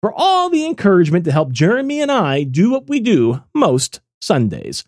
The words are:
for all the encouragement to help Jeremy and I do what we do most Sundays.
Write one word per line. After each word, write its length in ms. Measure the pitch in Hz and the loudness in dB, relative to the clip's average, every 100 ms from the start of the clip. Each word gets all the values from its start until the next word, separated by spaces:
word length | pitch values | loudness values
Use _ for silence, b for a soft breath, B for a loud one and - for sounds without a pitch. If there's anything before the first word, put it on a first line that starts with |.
for 100 | 208 | -8
all 360 | - 370 370 359 | -2 0 0 0
the 160 | 330 311 | -2 -4
encouragement 580 | - 202 185 160 170 | -2 2 4 4 0
to 80 | 170 | 0
help 200 | 143 143 | -2 -2
Jeremy 500 | 123 156 247 269 294 | 0 2 2 -2 -4
and 100 | 285 | 0
I 320 | 269 156 139 | 0 0 -2
do 260 | 143 131 214 | -2 0 2
what 180 | 262 269 | 0 -2
we 100 | 285 | -4
do 420 | 226 180 117 123 _ | 2 2 2 0 _
most 480 | 302 233 131 - - _ _ | 0 2 2 -2 -12 _ _
Sundays. 640 | - 147 110 78 - - | -2 0 0 -2 -10 -12